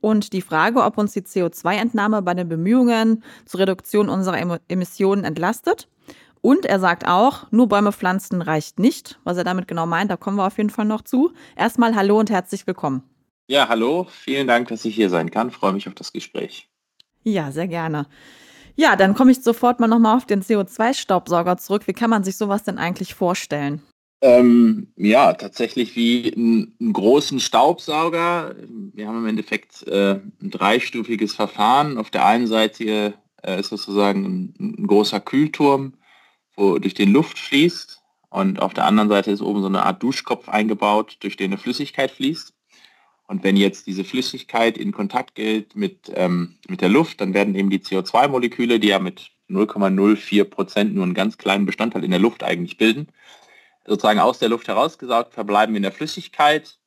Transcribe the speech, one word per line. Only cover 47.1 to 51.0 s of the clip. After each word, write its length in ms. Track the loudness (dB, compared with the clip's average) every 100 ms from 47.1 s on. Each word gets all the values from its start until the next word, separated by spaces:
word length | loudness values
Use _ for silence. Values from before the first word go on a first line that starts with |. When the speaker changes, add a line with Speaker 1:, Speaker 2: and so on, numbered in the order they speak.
| -4
Speaker 2:
dann 100 | -4
werden 220 | 0 0
eben 160 | 0 0
die 100 | -2
C-O-zwei-Moleküle, 1000 | -2 -4 0 2 2 0 -4 -2 0 2
die 80 | 2
ja 100 | 2
mit 320 | -2 -8 -20 _ _
null 180 | -2 -2
Komma 220 | 0 0
null 280 | 2 2 2
vier 280 | 0 0
Prozent 500 | 0 -2 -6 -2 -2
nur 100 | 0